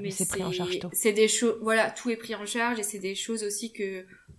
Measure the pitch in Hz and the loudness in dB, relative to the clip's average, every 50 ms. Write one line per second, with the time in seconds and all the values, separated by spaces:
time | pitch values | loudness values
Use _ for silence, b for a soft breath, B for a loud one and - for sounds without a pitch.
0 | 202 196 190 - 185 - - 196 185 190 185 180 180 180 180 170 180 175 - - | -2 -2 -2 0 0 0 0 -2 -2 -2 -2 -2 -2 -2 -2 -4 -4 -2 -2 2
1 | - 220 202 214 220 214 - - 240 226 220 - 220 220 220 220 - 220 - - | 2 4 6 6 6 6 6 4 4 2 2 0 0 2 4 4 4 2 0 -4
2 | - 247 226 226 - - 220 196 208 202 - 233 233 240 247 220 202 208 214 202 | -2 -2 -2 -2 -4 -6 -6 -6 -4 -4 0 0 2 2 0 0 -2 -2 -4 -4
3 | 185 190 196 - - - 226 214 208 202 208 - 233 220 - - 202 190 190 185 | -4 -4 -4 -4 -4 -2 -2 -2 -2 -2 -2 -4 -4 -6 -4 -4 -4 -4 -4 -6
4 | 185 185 185 B B B - | -10 -12 -18 B B B -16